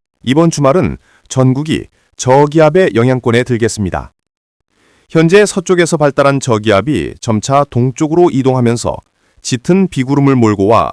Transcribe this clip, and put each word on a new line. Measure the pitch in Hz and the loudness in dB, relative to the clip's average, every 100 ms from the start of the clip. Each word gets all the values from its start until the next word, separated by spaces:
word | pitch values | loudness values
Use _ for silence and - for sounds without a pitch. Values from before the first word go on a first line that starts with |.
| _ _ | _ _
이번 | 117 139 170 | -2 2 2
주말은 | 156 139 165 104 64 _ _ _ | 2 0 0 -2 -6 _ _ _
전국이 | 131 131 131 156 85 - _ _ - | 0 0 0 -4 -6 -8 _ _ -8
저기압의 | 127 135 147 160 151 170 185 110 | 0 2 2 2 2 2 2 2
영향권에 | 123 127 123 117 | 0 0 0 -2
들겠습니다. | 127 117 110 - 95 80 58 _ _ _ _ _ _ _ _ _ _ | -2 -2 -4 -4 -6 -6 -10 _ _ _ _ _ _ _ _ _ _
현재 | 165 165 202 202 | 0 4 4 2
서쪽에서 | 196 170 180 165 156 | -2 -2 0 0 0
발달한 | 147 139 139 139 | 0 0 0 0
저기압이 | 131 107 107 98 120 120 65 - | -2 -2 0 0 0 -4 -6 -8
점차 | - 107 - 139 143 | -6 -4 0 -2 0
동쪽으로 | 120 127 123 156 165 175 | -2 -4 -2 -2 2 2
이동하면서 | 135 131 127 117 117 82 - - _ _ _ | 2 0 0 0 -2 -4 -8 -14 _ _ _
짙은 | - 120 - 185 185 | -8 -6 0 0 0
비구름을 | - 127 143 139 131 | -2 -2 0 2 2
몰고 | 110 101 98 | 2 2 2
와 | 110 71 | 2 0